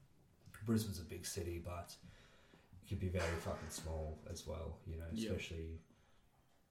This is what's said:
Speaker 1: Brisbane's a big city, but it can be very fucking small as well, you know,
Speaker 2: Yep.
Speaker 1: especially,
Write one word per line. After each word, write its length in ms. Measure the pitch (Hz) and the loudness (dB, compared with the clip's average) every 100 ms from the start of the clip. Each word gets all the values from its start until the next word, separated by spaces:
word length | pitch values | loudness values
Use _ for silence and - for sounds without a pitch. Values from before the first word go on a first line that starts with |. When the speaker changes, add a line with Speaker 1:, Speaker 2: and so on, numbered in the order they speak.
| - - - - - - | -20 -20 -20 -20 -16 -2
Speaker 1:
Brisbane's 340 | 110 110 98 87 | 6 6 6 -2
a 40 | |
big 220 | 80 87 - | -4 -4 -2
city, 340 | - 87 85 | -2 0 0
but 300 | 87 85 - - - - - - - - - - | -2 -4 -4 -10 -14 -18 -20 -20 -20 -20 -20 -12
it 60 | - | -2
can 100 | 92 | 2
be 100 | 90 | 4
very 280 | 90 85 82 | 6 4 4
fucking 280 | 92 76 78 | 2 0 -2
small 480 | - 80 78 78 76 - | -4 0 0 0 -4 -6
as 160 | 82 - | -6 -4
well, 320 | 80 82 78 - | -2 -2 -4 -4
you 100 | 82 | -4
know, 80 | 82 | -2
Speaker 2:
Yep. 180 | 110 110 | 0 2
Speaker 1:
especially, 460 | 95 - 82 82 80 - - - - - - - - - | 2 0 -2 -4 -6 -10 -20 -20 -20 -20 -20 -20 -20 -20